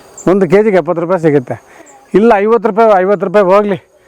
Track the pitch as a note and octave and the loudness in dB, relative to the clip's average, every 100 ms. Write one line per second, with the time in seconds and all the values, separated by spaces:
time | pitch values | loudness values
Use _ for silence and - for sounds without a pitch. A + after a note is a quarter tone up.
0 | - - E3+ G3 F3+ G3 G#3+ F#3 D3+ E3+ | -20 -6 -2 -2 0 0 2 0 -2 -6
1 | E3+ F#3 D#3+ C#3+ B2 A#2+ - - - - | -4 -2 0 0 -2 -10 -16 -20 -20 -20
2 | _ F#3+ A3+ G#3 G#3 A3+ A3 G3 A3+ F#3+ | _ 0 2 2 0 0 -2 0 2 2
3 | F#3 G3+ F#3+ G3+ F3+ G3+ G3+ F#3 - _ | 0 -2 0 0 2 2 0 -6 -10 _